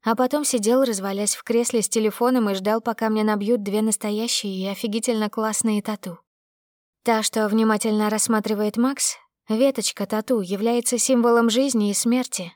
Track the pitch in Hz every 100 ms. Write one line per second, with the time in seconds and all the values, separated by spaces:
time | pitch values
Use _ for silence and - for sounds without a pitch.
0 | - 233 254 294 285 247 208 254 262 202
1 | 196 196 208 - - 233 240 233 - 226
2 | 214 - 240 254 214 190 196 220 226 220
3 | 220 214 214 214 202 240 202 208 220 214
4 | 214 208 233 - 208 190 190 196 226 220
5 | 220 220 214 - 220 214 226 208 202 214
6 | 190 170 _ _ _ _ _ _ _ _
7 | - 220 214 226 214 220 220 214 226 214
8 | 214 214 - 220 208 208 208 220 247 277
9 | - - _ _ _ 220 277 269 202 -
10 | 202 214 214 240 180 196 226 240 233 240
11 | - 254 240 233 233 220 277 240 208 196
12 | 233 254 247 - 170